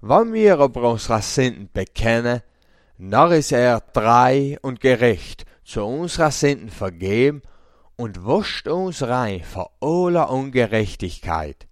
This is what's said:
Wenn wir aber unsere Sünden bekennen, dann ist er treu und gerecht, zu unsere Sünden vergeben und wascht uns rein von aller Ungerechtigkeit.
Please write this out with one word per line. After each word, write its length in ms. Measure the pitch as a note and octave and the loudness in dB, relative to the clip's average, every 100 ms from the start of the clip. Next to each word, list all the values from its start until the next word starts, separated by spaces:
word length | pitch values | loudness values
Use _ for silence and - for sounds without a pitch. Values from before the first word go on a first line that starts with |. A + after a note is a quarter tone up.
Wenn 320 | G2+ D3+ A3+ | 2 2 2
wir 260 | A3 G#3+ E3+ | 4 4 6
aber 300 | C#3+ A#2+ A#2+ | 4 2 -2
unsere 320 | A2+ - A2+ | -2 -2 -4
Sünden 480 | - - B2+ A2+ G2 | -2 -2 -2 -2 -12
bekennen, 680 | - F#2+ - A2+ A#2 A#2+ A#2+ - _ _ _ _ _ | -8 -8 -2 0 0 0 -4 -6 _ _ _ _ _
dann 340 | F#2 G#2+ E3 | -2 2 4
ist 200 | E3+ C#3+ | 4 2
er 340 | B2+ B2 A2+ - | 2 4 2 -2
treu 640 | - A2 A#2+ B2+ C3+ C#3 C#3+ | -2 4 6 6 4 0 -6
und 200 | C3+ B2 | -10 -2
gerecht, 640 | C3 B2 A#2+ G2+ - - - _ | 2 4 2 0 -6 -16 -20 _
zu 200 | _ - | _ -8
unsere 480 | G#2 C3+ E3+ - D#3+ | -6 -6 -8 0 0
Sünden 380 | C3+ C#3+ C#3 G#2+ | 2 0 -2 -6
vergeben 720 | - G2 E2+ F#2+ G#2+ C3+ D3 - - _ _ _ - | -8 -8 -6 -2 2 2 0 -14 -20 _ _ _ -10
und 300 | A#2+ F2+ F#2 | -10 -8 -2
wascht 420 | D#3 D#4 - - | -2 -2 -8 -6
uns 360 | E3 F#3 E3 | -4 -4 -6
rein 400 | B2+ B2 A#2 F#2+ | -4 -2 -4 -6
von 220 | E2 - F#2 _ | -10 -12 -12 _
aller 480 | D3 E3+ F3+ F3 D3+ | -4 0 0 0 0
Ungerechtigkeit. 1400 | C3 C3+ B2+ A2+ A2 G#2 - F#2 - - D#2+ D#2 - - | -2 -2 0 0 0 -2 -6 -10 -10 -6 -6 -6 -12 -20